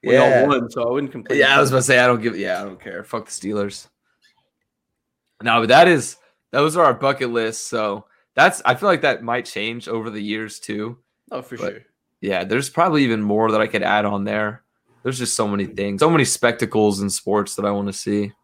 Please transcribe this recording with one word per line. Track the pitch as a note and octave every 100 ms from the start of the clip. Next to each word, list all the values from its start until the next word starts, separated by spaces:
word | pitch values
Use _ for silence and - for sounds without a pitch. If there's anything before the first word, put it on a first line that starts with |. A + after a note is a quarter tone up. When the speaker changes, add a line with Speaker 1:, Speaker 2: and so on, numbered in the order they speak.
Speaker 1:
Well, | -
y'all | B2+ B2+
Speaker 2:
Yeah. | C3 C#3
Speaker 1:
won, | C3+ A#2
so | B2+
I | A#2+
wouldn't | C3 C#3
complain. | B2+ - C3
Speaker 2:
Yeah, | C3+ C#3
I |
was | C#3
about | C3
to |
say, | B2+ B2+
I | B2
don't | A#2+
give, | A2+ F#2
yeah, | F#2+ F#2
I |
don't | G2+ F#2
care. | - F2+
Fuck | - A#2 F#2+
the |
Steelers. | - G2 G#2 G2+ - - _ _ _ _ _ _ _ _ _ _ _ _ _ _ _
No, | A2+ A#2
but | A2
that | C3+ F3+
is, | D#3+ - - _ _ _
those | C#3 D3+ D#3+
are |
our | D#3
bucket | B2 C#3 C#3 B2+
lists. | A#2 A2+ A2 -
So | A#2 G#2+ G2+ - _ _
that's, | - E3 -
I | -
feel | B2+ G3+
like | E3
that | C#3+ B2
might | A#2 B2
change | - - G#2+ A#2 -
over | A2+ A2+
the | G#2
years | G#2 G#2+ A2 -
too. | - G#2 G#2+ B2 _ _ _
Speaker 1:
Oh, | E3+
for | - B2
Speaker 2:
But, | -
Speaker 1:
sure. | - _ _ _ _
Speaker 2:
yeah, | F#2+ F#2
there's | F#2 A2+ C3+
probably | - F3+ D3+
even | C3 A2+
more | G#2 G#2 A2
that | G#2+
I | G#2+
could | G#2+
add | G2 G#2
on | G#2 G2+
there. | G2+ G#2+ G#2+ A#2 _ _ _ _
There's | C3 B2+
just | A#2+
so | - G#2
many | G2+ F#2+
things, | - G2+ G2
so | D#3
many | E3
spectacles | B2+ - A#2+ A2+ A2+ A2 G#2+ G2+
in | G2+
sports | - - G#2 G2+ -
that | G#2
I |
wanna | G2+ G2+
see. | F#2+ - G#2 G2+ -